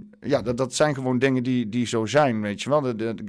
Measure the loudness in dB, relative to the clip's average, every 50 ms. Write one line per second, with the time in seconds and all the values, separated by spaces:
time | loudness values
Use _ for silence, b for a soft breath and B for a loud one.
0 | -10 -14 -18 _ -2 0 0 0 0 -2 -2 -2 -2 -2 0 2 2 2 2 0
1 | 0 0 2 2 2 2 2 2 0 0 0 0 0 -2 -2 -2 -2 0 0 -2
2 | 0 2 4 4 4 4 2 0 -2 -4 -4 -4 -2 0 0 2 2 0 -2 -2
3 | -4 -4 -4 -6 -10